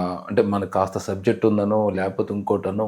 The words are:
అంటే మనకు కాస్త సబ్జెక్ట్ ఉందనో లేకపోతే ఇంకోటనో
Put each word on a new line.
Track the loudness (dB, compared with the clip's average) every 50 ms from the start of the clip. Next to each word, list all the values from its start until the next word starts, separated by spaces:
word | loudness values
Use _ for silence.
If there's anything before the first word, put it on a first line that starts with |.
| 0 -2 -4 -6 -8
అంటే | 0 2 2 2 2
మనకు | 0 -2 -2 -2 0
కాస్త | 0 0 0 -2 -4 -4
సబ్జెక్ట్ | -4 -6 0 0 0 2 4 4 4
ఉందనో | 4 4 2 2 2 2 2 0 0
లేకపోతే | 0 -2 -2 -2 -2 -4 -2 -4
ఇంకోటనో | -4 0 0 0 0 0 -2 -2 -2 -2